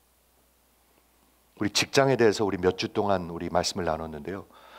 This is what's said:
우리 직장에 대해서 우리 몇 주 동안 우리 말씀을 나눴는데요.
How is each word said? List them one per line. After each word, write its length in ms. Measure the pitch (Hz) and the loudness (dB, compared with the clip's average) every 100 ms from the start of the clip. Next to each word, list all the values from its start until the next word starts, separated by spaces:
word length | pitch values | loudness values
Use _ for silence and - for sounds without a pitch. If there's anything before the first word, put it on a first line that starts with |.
| _ _ _ _ _ _ _ _ _ _ _ _ _ _ _ - | _ _ _ _ _ _ _ _ _ _ _ _ _ _ _ -6
우리 100 | 104 | -2
직장에 460 | - - - 135 127 | 0 0 2 4 4
대해서 300 | 113 95 101 | 4 4 0
우리 120 | 95 | 2
몇 200 | 90 - | 0 0
주 160 | 110 | -2
동안 360 | - 101 95 85 | -2 0 0 -2
우리 200 | 85 87 | -8 -2
말씀을 360 | 85 87 101 85 | -2 -2 -2 -2
나눴는데요. 640 | 80 80 76 76 95 - - - | -4 -6 -10 -10 -10 -14 -20 -20